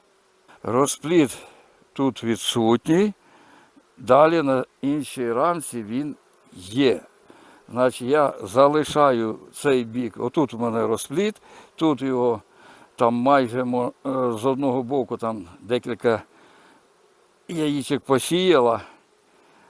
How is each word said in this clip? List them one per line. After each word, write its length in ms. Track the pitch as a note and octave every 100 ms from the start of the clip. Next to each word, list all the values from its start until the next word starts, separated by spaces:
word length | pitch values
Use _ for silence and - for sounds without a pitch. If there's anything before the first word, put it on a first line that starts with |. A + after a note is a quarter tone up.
| _ _ _ _ _ -
Розплід 760 | - A#2+ C#3 - D3 F3 C3+ - - - _ _ _
тут 320 | - C3+ -
відсутній. 880 | A2+ A2 - B2 A2+ A#2 - E3+ G#3 - _ _ _ - _ _ _ -
Далі 440 | B2 C3 D#3+ E3
на 220 | C#3 C3 - _
іншій 500 | C3+ D3+ C3 C3+ A#2+
рамці 500 | A#2 E3 E3+ - A#2+
він 340 | G#2 B2 D3+ - _ _ _
є. 480 | F#2 F#2 A#2+ C3+ F2+ - _ _ - - - -
Значить, 400 | A#2 B2+ - B2
я 260 | D#3 C#3 -
залишаю 960 | G2+ A#2+ C#3+ D3+ C#3+ D3+ C#3+ A#2 A2 - -
цей 300 | - D3 C3
бік. 300 | A#2 A#2+ A#2 A2
Отут 380 | A#2 E3+ C3+
у 40 | A2+
мене 280 | A#2 A2+ A2
розплід, 560 | A2 - D3 G#3 - - - -
тут 280 | - D#3+ C3
його 400 | C3+ B2+ B2 G#2+ - _ - - - -
там 180 | A#2
майже 500 | A#2+ B2+ C#3 B2 B2
мо-, 280 | B2 B2 B2 - C3+
е, 40 | C3 B2
з 120 | A2+
одного 380 | C3+ C3 C#3 B2+
боку 340 | A#2+ C#3 A2+ A2+
там 320 | A2+ A2 F2 F2
декілька 600 | G2+ B2 B2+ A2 B2 G#2+ - _ _ _ _ _ _ _ _ _ _ _ -
яєчок 540 | E3+ D3+ D3 B2 C#3
посіяла 800 | - C3 - F3 F#3 D3 A#2+ A2 - - _ _ _ _ _ _ _